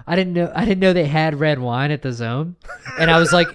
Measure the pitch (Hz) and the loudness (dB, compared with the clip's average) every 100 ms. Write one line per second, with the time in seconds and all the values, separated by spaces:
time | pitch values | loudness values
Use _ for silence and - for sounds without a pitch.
0 | - 175 180 175 170 - - 190 190 180 | -4 -2 0 -2 -2 -2 0 2 2 2
1 | 147 156 156 143 156 139 123 120 143 147 | 2 0 0 0 0 0 -2 -2 -2 -2
2 | 135 120 117 127 170 180 - - - 254 | -6 -6 -4 -4 -6 -10 -18 -18 -14 -2
3 | 165 165 165 175 170 | 2 4 4 2 0